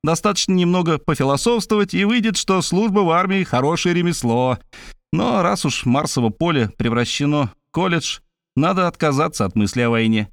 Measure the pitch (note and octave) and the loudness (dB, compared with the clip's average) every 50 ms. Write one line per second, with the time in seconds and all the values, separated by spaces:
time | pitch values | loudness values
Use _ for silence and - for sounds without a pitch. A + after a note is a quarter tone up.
0 | - D3+ E3 - - G#3 G3 - - - F#3+ F3+ F3 F3 F3+ F#3 F3 E3+ D#3+ C#3+ | 0 -2 -2 0 0 -2 0 0 -2 0 2 2 2 2 2 2 2 0 -2 -2
1 | - - D3+ - C3+ C3+ C#3 C3+ - A#3 A#3+ A3+ F#3 - A3 G#3 G3+ G3 - F3+ | -2 -4 -2 0 0 0 0 0 0 0 0 0 0 0 0 0 0 0 0 0
2 | G3 G3+ A#3 B3 G#3 A3 F#3+ - - - F#3+ F#3 D3 - E3+ F#3 A3 A3+ F#3+ G#3 | 0 2 2 2 0 0 -2 -2 -2 0 0 0 0 0 0 0 0 2 2 2
3 | G3 E3 D#3+ F3 F#3 F#3 G3 G3 F3+ - - B2 C3 D3 E3+ E3 - F3+ F3 E3+ | 2 4 2 2 2 0 0 0 0 0 0 0 0 0 0 0 0 0 0 2
4 | F3 F3 E3 - - A#2+ A2+ B2 B2+ B2+ B2 - - _ - - - - - _ | 0 0 -2 -2 -2 0 0 2 0 0 -2 -4 -6 _ -20 -20 -20 -20 -20 _
5 | _ _ - E3+ G#3+ A#3+ - G3+ E3+ F3+ G3+ - - C#3+ - - - B2 A#2+ C#3+ | _ _ -2 -2 0 0 0 2 2 0 0 0 -2 -4 -4 -2 0 0 0 0
6 | D#3 F#3 - C#3 A#2+ A2 - - E3 F3 E3 C3+ A2+ G2 - - G#2+ A#2+ A2+ A#2+ | 0 -2 -2 0 0 0 0 0 -2 0 2 0 0 -2 -2 -4 -2 0 0 0
7 | A#2+ - - - C#3+ C#3+ D3 D3 C#3 G#2 - _ _ _ - D#3+ F3+ F#3 E3+ E3 | -2 -2 -2 -2 0 0 0 0 -2 -2 -6 _ _ _ -4 -2 0 0 0 -2
8 | - - - - _ _ _ _ _ _ _ - D3+ F3 G3 F#3 F3+ E3+ - _ | -2 -4 -10 -10 _ _ _ _ _ _ _ 0 0 2 2 0 0 -2 -2 _
9 | E3 D3+ C#3 C3+ D#3 D#3+ - - G2+ F#2+ - A2 G#2 G2 - B2 A#2+ A#2 A#2 A2+ | 0 0 2 2 0 -2 -2 -2 -4 -2 0 0 0 0 0 0 0 0 2 2
10 | A2+ A2 A2 A2 G#2 - | 2 2 0 0 -2 -4